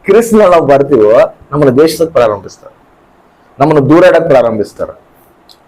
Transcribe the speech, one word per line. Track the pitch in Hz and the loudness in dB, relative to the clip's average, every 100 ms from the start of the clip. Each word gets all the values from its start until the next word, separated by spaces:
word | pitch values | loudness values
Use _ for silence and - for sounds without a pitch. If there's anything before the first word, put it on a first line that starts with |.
ಕ್ರಿಸ್ತನಲ್ಲಿ | - 208 233 214 190 | -2 -2 0 0 2
ನಾವು | 170 139 | 2 2
ಬರ್ತೀವೋ, | 139 143 131 104 123 160 - - | 0 0 0 2 2 0 -4 -10
ನಮ್ಮನ್ನ | 147 139 | -4 -2
ದ್ವೇಷಿಸಕ್ | 123 160 160 160 | 0 0 -2 -4
ಪ್ರಾರಂಭಿಸ್ತಾರೆ, | 131 117 101 92 - - _ _ _ _ _ _ _ _ - | -2 -2 -4 -12 -20 -20 _ _ _ _ _ _ _ _ -4
ನಮ್ಮನ್ನ | 151 151 135 | -2 0 2
ದೂರ | 165 | 2
ಇಡಕ್ | 180 165 160 | 4 2 0
ಪ್ರಾರಂಭಿಸ್ತಾರೆ, | 131 117 107 98 - 87 - _ _ _ _ _ _ | 0 0 -4 -8 -10 -14 -14 _ _ _ _ _ _